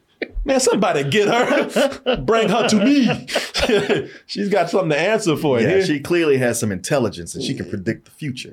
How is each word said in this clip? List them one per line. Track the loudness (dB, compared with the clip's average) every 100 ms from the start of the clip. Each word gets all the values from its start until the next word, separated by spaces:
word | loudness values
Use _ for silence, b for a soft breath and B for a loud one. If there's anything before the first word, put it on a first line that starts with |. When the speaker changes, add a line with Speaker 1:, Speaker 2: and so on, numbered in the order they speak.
| _ -14 -10 -6 -2
Speaker 1:
Man, | 0
somebody | 2 2 2 0
get | 0 0 2
her. | 2 2 0 0 0 -2 -2 -4 -2
<laughs> | 0
Bring | 2 2
her | 2 2
to | 2
me. | 4 4 2 0 -4 -6 -6 -4 0 0 2 -2 -4 B
<laughs> | B
She's | -6 0
got | 0 2
something | 0 0
to | 0
answer | 0 0 0 0
for | 2 2
it |
Speaker 2:
Yeah, | 2
Speaker 1:
here. | 2 2
Speaker 2:
she | -2
clearly | 0 0 4 2
has | 2 0
some | -2
intelligence | -4 -2 0 0 -4 -12 -8
and |
she | -6
can | -6 -8
predict | -8 -6 -6 -8
the |
future. | -12 -10 -10 -12